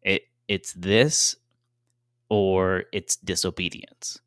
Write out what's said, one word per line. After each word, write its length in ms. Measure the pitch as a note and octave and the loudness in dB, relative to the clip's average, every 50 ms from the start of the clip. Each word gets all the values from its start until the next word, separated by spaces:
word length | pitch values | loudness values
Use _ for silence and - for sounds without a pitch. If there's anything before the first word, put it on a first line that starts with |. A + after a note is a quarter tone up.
it, 220 | _ F#2+ G2 - _ _ _ _ _ - | _ 0 -2 -2 _ _ _ _ _ -4
it's 260 | G2+ F#2 - - - | -4 -4 -4 -8 -14
this 600 | F2+ F2 F#2+ G2+ A2+ C3 D3+ D#3 - - - - _ _ _ _ _ _ _ _ _ _ _ _ _ _ _ _ _ _ _ | -8 -2 2 4 4 4 4 2 0 0 0 -2 _ _ _ _ _ _ _ _ _ _ _ _ _ _ _ _ _ _ _
or 560 | G#2+ G#2 G2 F#2+ F#2+ F#2+ F#2 F#2 F#2 F#2 - - | 2 2 4 4 4 4 2 2 0 -2 -4 -4
it's 240 | - G2+ - - - | -8 -8 -4 -4 -6
disobedience. 1040 | - - F#2+ F2+ - - F#2 - - F#2 E2+ - - - - _ _ - - - - _ | -6 -4 -4 -4 -2 -2 -4 -4 -4 -8 -8 -8 -10 -18 -20 _ _ -14 -14 -14 -14 _